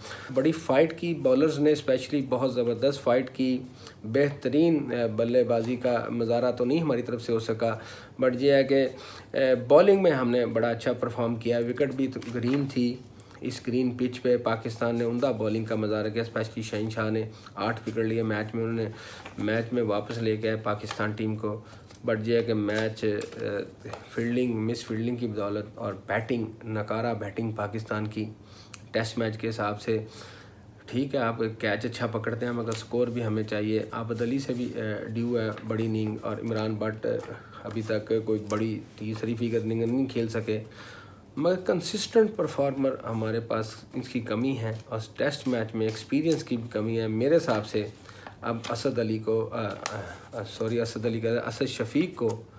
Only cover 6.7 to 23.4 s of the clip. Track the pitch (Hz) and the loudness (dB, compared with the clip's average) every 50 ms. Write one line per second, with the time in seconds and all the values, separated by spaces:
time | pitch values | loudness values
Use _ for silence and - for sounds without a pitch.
6.7 | 143 170 165 147 127 120 120 - 120 117 - - 117 113 113 - 110 110 117 113 | 2 2 2 2 0 0 0 -2 -4 -4 0 0 0 0 2 0 0 0 0 0
7.7 | 110 107 - - - - - - - - 131 131 123 123 135 143 139 139 135 135 | 0 -2 -6 -12 -14 -16 -16 -16 -2 2 2 2 4 4 4 6 6 6 6 6
8.7 | 139 135 135 - - - - - - - - - - 135 135 131 127 120 117 120 | 6 4 4 2 0 -6 -12 -14 -16 -16 -14 -4 0 2 4 4 4 4 6 8
9.7 | 139 156 185 202 196 196 185 170 147 131 127 120 120 123 117 113 110 113 113 120 | 10 10 10 10 8 8 8 6 6 6 4 4 4 4 2 2 2 2 2 2
10.7 | 113 110 - 131 120 123 120 120 117 123 117 117 120 110 113 117 120 120 117 120 | 0 0 0 0 0 0 -2 -2 0 0 0 0 0 0 0 0 2 2 2 0
11.7 | 123 - 147 127 123 135 135 127 131 123 - - 120 120 113 123 135 143 139 139 | 2 2 0 0 2 0 0 0 -2 -6 -8 -4 -4 0 2 2 2 2 2 0
12.7 | - 127 123 120 127 - - - - - - - - - - 127 120 - - 123 | 0 2 2 2 0 -4 -10 -16 -20 -20 -20 -20 -16 -8 -8 -6 -6 -4 -4 0
13.7 | 117 127 127 123 120 123 123 127 123 - - 123 123 120 - 113 113 113 - 120 | 0 2 2 2 0 0 -2 -2 -2 0 2 4 4 4 4 0 0 0 -2 -6
14.7 | 110 - 117 117 117 117 120 117 120 120 135 135 117 110 110 107 107 113 107 110 | -4 -2 0 0 0 0 0 0 0 0 0 0 0 0 0 0 0 0 -2 -2
15.7 | 113 107 107 104 107 107 104 107 104 117 113 110 - 113 113 113 - 120 110 - | -2 0 0 0 0 0 0 -2 -2 -2 -4 -2 -4 -4 -4 -4 -6 -6 -6 -4
16.7 | 113 104 107 110 110 113 110 107 110 110 107 110 - - - - - 101 98 110 | -2 -2 -2 -2 -2 -2 -2 0 0 0 -2 -4 -8 -14 -18 -14 -6 -4 -2 -2
17.7 | 117 - - 117 107 113 110 110 110 117 110 110 107 104 107 107 117 113 113 113 | -2 -2 -6 -4 -2 0 0 0 0 0 0 0 0 -2 -2 -2 -4 -2 -2 -2
18.7 | 117 113 110 104 110 - - - - - - - - - 104 104 110 117 113 113 | -2 -2 -2 -4 -6 -10 -14 -16 -16 -14 -16 -14 -8 -4 -2 0 0 0 0 0
19.7 | 127 123 113 104 101 104 104 - 117 117 113 110 107 107 110 110 110 110 110 110 | 0 0 2 2 0 0 -2 -4 -6 -2 0 0 0 0 0 -2 -2 -2 -2 -2
20.7 | 104 107 - 104 - - 107 104 107 110 110 107 107 104 110 104 107 110 - - | -4 -4 -6 -8 -4 -4 -2 -2 -2 -2 -2 -2 -2 -2 -4 -4 -6 -6 -10 -16
21.7 | - - - - - - - 120 113 110 107 117 117 117 113 120 110 107 104 101 | -20 -20 -20 -20 -18 -6 -2 0 0 0 2 2 2 2 4 2 0 0 2 0
22.7 | 107 110 110 110 110 - 113 107 101 104 - - - - | 0 0 0 -2 -2 0 0 0 0 0 -4 -6 -8 -6